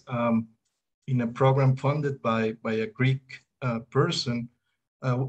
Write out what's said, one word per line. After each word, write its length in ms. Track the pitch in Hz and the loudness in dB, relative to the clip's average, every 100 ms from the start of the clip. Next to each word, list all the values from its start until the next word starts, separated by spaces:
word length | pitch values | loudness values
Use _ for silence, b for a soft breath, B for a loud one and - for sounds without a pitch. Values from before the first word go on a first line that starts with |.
| - | -8
um, 400 | 120 117 113 113 _ _ _ _ _ - | -2 0 0 -2 _ _ _ _ _ -4
in 140 | 123 | -2
a 60 | 117 | -2
program 480 | - 135 135 131 131 | 2 2 4 4 2
funded 460 | 139 147 143 139 | 0 0 -2 -2
by, 320 | 117 113 110 110 | -2 0 0 -2
by 100 | 113 | -4
a 140 | 110 110 | -2 -4
Greek, 540 | - 131 131 _ - _ - | 0 0 0 _ -20 _ -8
uh, 180 | 131 117 117 | -4 -4 -4
person, 600 | 135 170 160 123 120 117 _ _ _ _ _ | 0 0 0 -2 -4 -6 _ _ _ _ _
uh, 140 | 131 123 | -4 -2